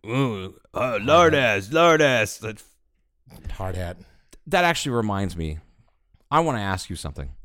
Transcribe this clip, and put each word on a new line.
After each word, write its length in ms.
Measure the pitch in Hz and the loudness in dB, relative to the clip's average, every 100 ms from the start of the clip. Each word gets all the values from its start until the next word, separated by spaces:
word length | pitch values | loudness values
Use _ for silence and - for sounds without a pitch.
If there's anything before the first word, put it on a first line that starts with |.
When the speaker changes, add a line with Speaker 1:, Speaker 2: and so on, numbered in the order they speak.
| 101 | -4
Speaker 1:
Ooh, 480 | 123 135 104 95 - _ | -2 -2 -4 -12 -16 _
uh, 240 | - 127 107 | -6 -4 -2
lard 320 | 110 160 170 147 | 4 6 6 4
ass, 360 | 123 101 98 | 2 0 0
lard 300 | 156 170 156 | 4 4 6
ass. 380 | 147 123 107 - | 4 2 0 -4
That 240 | 110 107 - _ _ _ _ _ _ - - | -12 -12 -20 _ _ _ _ _ _ -18 -14
Speaker 2:
Hard 240 | - 95 92 | -8 -8 -6
Hat. 220 | 87 92 - _ _ - - | -8 -10 -18 _ _ -20 -4
Speaker 1:
That 160 | 185 175 | 0 2
actually 300 | 170 147 120 | 0 -2 -2
reminds 420 | 110 98 98 85 | 0 -2 -4 -4
me. 220 | 80 78 _ _ _ _ _ _ _ | -8 -8 _ _ _ _ _ _ _
I 80 | 147 | 0
wanna 200 | 165 120 | 0 -2
ask 280 | 98 95 - | -4 -6 -6
you 60 | 87 | -10
something. 340 | 76 71 69 - | -10 -12 -14 -14